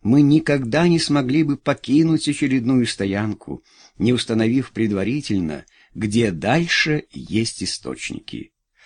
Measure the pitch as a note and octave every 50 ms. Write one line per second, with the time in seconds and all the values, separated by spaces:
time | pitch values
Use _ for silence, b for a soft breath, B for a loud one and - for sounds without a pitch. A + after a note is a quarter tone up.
0 | _ G2+ B2 D3 D3 C#3 D3 D#3 D#3 - D3 C#3+ C3 A2+ A2+ D3+ E3+ F3 E3+ E3
1 | - - C#3+ D3 C3+ B2 C3 D#3+ D#3+ C#3+ C#3+ - _ - C#3+ - - - B2+ D3+
2 | E3 E3 D#3+ D#3 - D3 C#3+ - D3+ C3+ C3 C3 A2+ A#2+ C3+ B2+ A#2+ A2+ - -
3 | G2+ G2 F#2+ G2+ G#2+ G#2+ G#2 - - - C#2+ - b b b b b b b b
4 | - A#2 B2 A#2 - - A2+ A2+ A2 A2+ A#2+ C3+ B2 - _ G#2 A2+ A2 G#2 G2
5 | G2 G2+ C3 D3+ C#3+ - G#2+ F#2+ F2 D#2 D2+ C#2 - b b b b b b -
6 | G#2 A2 G#2 A#2 A#2 G#2+ F2+ D#2 - G2+ B2+ E3 E3+ E3+ - - - E3 D3+ D3+
7 | - _ _ C#2 B1 - - A2 A2+ A2+ - - F#2+ F2+ - - - B1+ B1+ -
8 | - - - - - - - A#1+ - - _ _ _ _ B B B